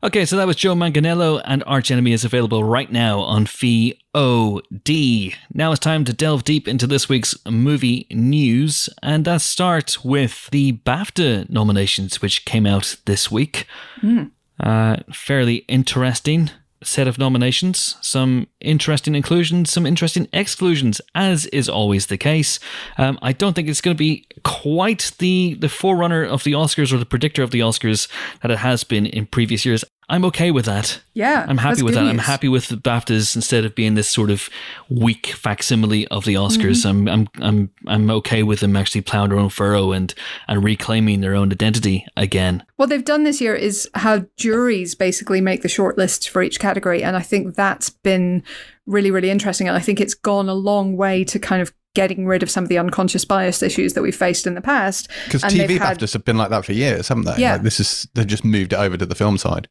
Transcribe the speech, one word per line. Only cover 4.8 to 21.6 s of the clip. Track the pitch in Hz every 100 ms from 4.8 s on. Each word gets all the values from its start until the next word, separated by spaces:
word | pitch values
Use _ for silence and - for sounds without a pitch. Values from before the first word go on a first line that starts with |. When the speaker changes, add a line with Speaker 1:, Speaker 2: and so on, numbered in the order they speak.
Speaker 1:
D. | - 160 139 113 95 - -
Now | - 160
it's | 151
time | 160 160
to | 131
delve | 117 156 147
deep | 120 151 120
into | 123 120
this | 139 -
week's | 131 107 -
movie | - 113 131 147 131 123 -
news, | 110 120 147 139 117 151 147 - -
and | - 151
that | 160 170
starts | - - 180 170 143 -
with | 127 139 127 - -
the | 143 139 117 -
bafta | 135 208 - 160 107 -
nominations, | 110 107 101 98 - 98 -
which | 101 -
came | - 113 104
out | 98 - - -
this | 101 -
week. | 107 151 - - - - -
Speaker 2:
Mm. | 208 233 285 _ _ _
Speaker 1:
Uh, | - 110 110 110 -
fairly | - - 139 120 117 -
interesting | 131 131 - 127 123 - 160 156 - _ _
set | - - 131
of | 120
nominations, | 135 127 123 123 185 180 - -
some | - 135 131 127 - _
interesting | - 156 - 151 -
inclusions, | 147 135 170 165 175 170
some | - 175
interesting | 175 165 180 -
exclusions, | - 196 - 185 160 131 104 -
as | - 190 175 -
is | 139